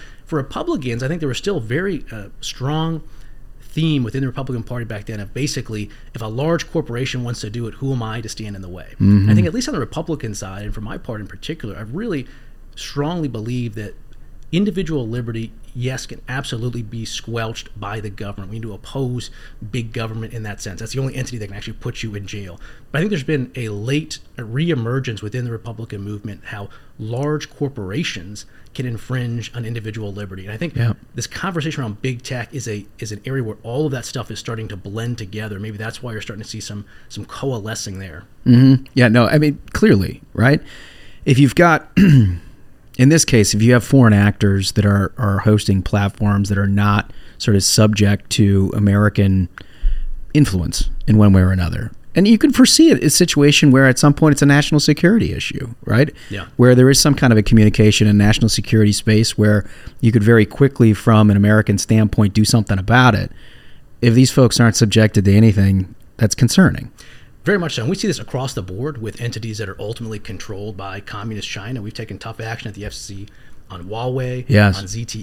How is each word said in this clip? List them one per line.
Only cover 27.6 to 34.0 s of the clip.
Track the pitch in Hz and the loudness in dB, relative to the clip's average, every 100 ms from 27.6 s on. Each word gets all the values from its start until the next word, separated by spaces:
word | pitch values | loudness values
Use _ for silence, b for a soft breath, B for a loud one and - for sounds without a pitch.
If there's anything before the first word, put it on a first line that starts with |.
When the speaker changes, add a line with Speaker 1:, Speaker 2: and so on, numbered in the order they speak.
| 143 131 95 110 170 - 85 104 - b b | -8 -6 -8 -6 -6 -8 -12 -16 -18 b b
Speaker 1:
can | - 127 | -10 -8
infringe | 113 - 131 120 117 110 120 | -8 -6 -6 -4 -6 -8 -10
on | 113 | -8
individual | 117 107 107 104 | -8 -8 -10 -10
liberty. | 101 101 95 95 | -10 -12 -12 -12
And | |
I | 107 | -8
think | 170 - | -6 -2
Speaker 2:
Yeah. | 117 - - - | -2 -4 -10 -12
Speaker 1:
this | 117 | -12
conversation | - 180 170 151 147 | -8 -6 -4 -6 -6
around | 117 104 | -8 -8
big | 131 120 | -8 -8
tech | - 123 117 | -8 -10 -10
is | 110 117 | -10 -8
a, | 104 98 - | -10 -12 -14
is | 110 | -12
an | 104 - | -12 -8
area | 135 | -6
where | 113 107 | -6 -8
all | 110 123 156 | -8 -4 -2
of | |
that | 135 | -4